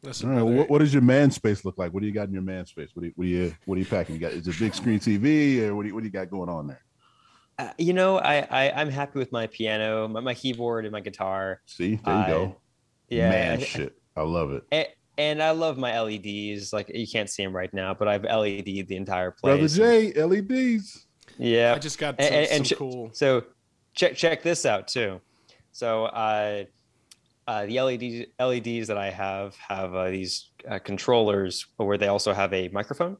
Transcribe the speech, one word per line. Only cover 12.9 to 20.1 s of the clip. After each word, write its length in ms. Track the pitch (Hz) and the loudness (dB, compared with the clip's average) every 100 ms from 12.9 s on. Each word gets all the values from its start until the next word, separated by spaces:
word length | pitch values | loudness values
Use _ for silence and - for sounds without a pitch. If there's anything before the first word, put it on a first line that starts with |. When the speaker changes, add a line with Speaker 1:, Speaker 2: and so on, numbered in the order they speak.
| _ _ | _ _
Speaker 3:
yeah, 200 | 117 92 | 0 4
Speaker 2:
Man 300 | - 85 82 | 4 2 -2
Speaker 3:
I, 40 | |
Speaker 2:
shit. 340 | 131 - 69 _ _ - | -4 -6 -8 _ _ -6
I 60 | |
love 280 | 78 85 76 | -2 0 -2
it. 120 | 69 - | -4 -2
Speaker 3:
a-, 200 | 156 156 _ _ - | -2 -2 _ _ -4
and 240 | 151 151 | -2 2
I 100 | 156 | 2
love 260 | 160 160 131 | 2 0 -2
my 160 | 127 | -2
L 160 | 117 113 | 0 -2
E 80 | 107 | -4
Ds. 560 | 101 101 104 104 98 | -6 -6 -6 -8 -6
Like, 160 | 104 101 | -6 -6
you 140 | - 110 | -8 -4
can't 220 | 113 104 | -4 -4
see 140 | - | -4
'em 120 | 98 92 | -6 -4
right 180 | 92 | -6
now, 200 | 98 95 | -6 -6
but 140 | 95 104 | -2 0
I've 180 | 104 107 | 0 0
L 200 | 113 107 | 0 0
E 160 | 98 | -2
D'd 260 | 98 98 92 | -6 -8 -6
the 80 | 92 | -8
entire 400 | 98 92 92 - | -4 -2 -4 -2
Speaker 2:
Brother 180 | 131 139 | 2 4
Speaker 3:
place. 160 | 156 160 | 4 4
Speaker 2:
Jay, 380 | 226 233 214 | 6 6 4